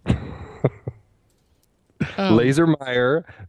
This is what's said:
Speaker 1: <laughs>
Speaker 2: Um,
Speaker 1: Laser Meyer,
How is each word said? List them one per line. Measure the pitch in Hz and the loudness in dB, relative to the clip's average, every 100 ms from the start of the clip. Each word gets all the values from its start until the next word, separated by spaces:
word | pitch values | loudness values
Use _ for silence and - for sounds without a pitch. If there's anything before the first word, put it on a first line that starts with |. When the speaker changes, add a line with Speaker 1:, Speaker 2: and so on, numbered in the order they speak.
| - | -4
Speaker 1:
<laughs> | - - - - - - - - - _ _ _ _ _ _ _ _ _ _ - - | -4 -4 -14 -16 -4 -4 -4 -14 -16 _ _ _ _ _ _ _ _ _ _ -8 -2
Speaker 2:
Um, | 190 110 | 2 4
Speaker 1:
Laser | 127 139 165 | 4 4 2
Meyer, | 151 131 123 123 156 - - | 2 0 0 2 0 -4 -20